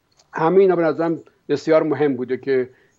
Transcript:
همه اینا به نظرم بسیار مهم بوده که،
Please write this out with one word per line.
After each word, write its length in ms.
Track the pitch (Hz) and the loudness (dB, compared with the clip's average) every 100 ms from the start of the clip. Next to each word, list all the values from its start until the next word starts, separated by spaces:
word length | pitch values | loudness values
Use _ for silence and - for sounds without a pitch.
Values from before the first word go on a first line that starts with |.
| _ _ _ | _ _ _
همه 280 | - 160 185 | -4 2 4
اینا 160 | 196 170 | 4 2
به 60 | |
نظرم 360 | 165 143 165 156 - _ - | 0 -2 -4 -6 -10 _ -6
بسیار 340 | 143 - 156 | -4 2 2
مهم 340 | 156 135 147 123 | 2 0 -2 -2
بوده 200 | 127 127 | -6 -6
که، 320 | 139 131 127 _ _ | -2 -2 -2 _ _